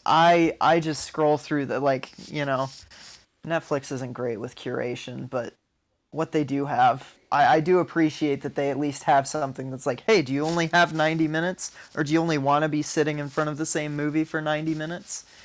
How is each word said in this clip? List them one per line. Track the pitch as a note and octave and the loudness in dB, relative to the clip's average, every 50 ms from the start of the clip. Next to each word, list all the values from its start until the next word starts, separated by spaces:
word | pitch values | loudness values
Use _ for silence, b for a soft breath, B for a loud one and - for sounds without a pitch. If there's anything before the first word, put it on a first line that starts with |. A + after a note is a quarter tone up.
| _ | _
I, | - D3+ D#3+ E3 E3+ F3 E3+ E3 D#3+ - - | 4 4 6 8 6 6 6 4 2 2 2
I | - D3 E3 E3+ | 2 4 4 4
just | D#3 D#3+ D3 - - | 2 -2 -4 -6 -8
scroll | - - - D#3 D3+ D3+ C#3+ | -8 -2 0 2 2 2 2
through | - - D#3 D3 C#3 A#2+ | 0 -2 -2 -2 -2 -2
the, | A2+ B2 | -2 0
like, | C#3 C#3 C3+ B2+ - - - - - - | 2 0 0 0 -2 -10 -16 -20 -16 -10
you | - D3+ C#3+ | -8 -6 -4
know, | C#3 C3+ B2+ C3+ C3+ - - - B B B B B B B B _ _ _ - | -2 -2 -2 -2 -4 -6 -14 -20 B B B B B B B B _ _ _ -8
Netflix | D#3 E3 D#3+ - - D3+ C#3 C3 - | -4 -4 -4 -2 -2 -4 -4 -4 -6
isn't | C#3+ B2 C3 B2 B2+ | -8 -8 -8 -8 -8
great | - B2 B2 A2+ G2+ | -6 -6 -6 -4 -6
with | A2+ - - | -8 -12 -14
curation, | - - B2+ B2 B2+ A#2+ B2 A#2+ A#2+ - B2+ B2 C3 C3+ B2+ | -12 -8 -6 -6 -4 -4 -6 -6 -8 -10 -12 -12 -12 -12 -6
but | C3+ B2 A#2 - - _ _ _ _ _ _ _ _ _ _ _ | -6 -6 -6 -6 -10 _ _ _ _ _ _ _ _ _ _ _
what | - D3 D#3+ D#3 | -6 -6 -6 -2
they | - D#3 D3 | 0 -2 0
do | B2+ C#3 C#3 C#3 | 0 -2 -4 -2
have, | C#3+ C#3+ A#2+ B2+ B2 A#2+ C3+ - - - _ _ _ | -2 2 4 6 6 4 2 -4 -12 -20 _ _ _
I, | - C#3+ C#3+ A#2+ D3 D#3+ | 2 4 4 6 4 4
I | |
do | D#3 E3+ F3+ F3+ | 4 4 4 4
appreciate | E3 - - E3+ D#3+ D#3 C#3 - D#3 D3 C#3 C3+ | 2 2 0 2 2 2 0 0 -2 -2 -2 -2
that | - C#3+ - | -4 -6 -4
they | - C#3+ C#3 | -2 -2 -2
at | C3+ C3+ | -2 -2
least | D3+ D3 C3+ - - | -2 -4 -4 -2 0
have | - D3 C#3 C3+ - | 4 4 4 2 0
something | - D#3 D3 C3+ C3 - C3 C3 | -2 -4 -4 -4 -6 -8 -10 -10
that's | C3 C3 - D3 | -10 -6 -4 -4
like, | B2+ - - | -4 -2 0
"Hey, | - A3+ F#3+ | 2 4 4
do | D3 B2+ | 4 2
you | C3+ C#3 D3+ | -2 -2 -2
only | D#3+ E3+ E3+ E3 D#3+ | 0 0 0 0 2
have | - F3 F3 D#3+ D#3+ | 4 4 4 4 2
ninety | D#3+ D#3 D#3+ D#3+ D#3+ D#3+ D3+ | 0 0 2 2 2 0 0
minutes? | D#3 D#3+ E3+ F3+ F#3 - - - B B B B B | 0 -2 -2 -2 -4 -4 -8 -10 B B B B B
Or | - D#3 | -4 -2
do | C#3 D3+ | 0 2
you | E3 | 0
only | E3 E3+ D#3 D3 | 2 2 0 0
wanna | C3+ C#3 C#3+ D3 D#3 D#3 | 2 2 2 2 2 0
be | D3 D3+ D3 | 0 -2 -4
sitting | - - E3 D3 D3+ D3 D3 | -2 0 0 0 0 0 -4
in | C#3+ C#3+ | -6 -6
front | - D#3 D#3 D3+ | -4 -2 -2 -2
of | D3 C#3 | -2 -4
the | D#3+ | -4
same | D#3 - E3 D3+ D3+ D3 | -4 -2 -4 -4 -4 -4
movie | D3 D3 D3+ C#3+ D#3 D#3 | -4 -4 -2 -2 -2 -2
for | D#3 - D#3+ | -2 -4 -4
ninety | D#3 D3+ D#3 D3+ D#3 D#3+ D#3+ | -2 -2 -2 -2 -2 -4 -4
minutes? | D#3 D#3 D#3+ F3 F3+ G3 - - - - B B B B | -4 -6 -8 -10 -12 -10 -10 -12 -12 -12 B B B B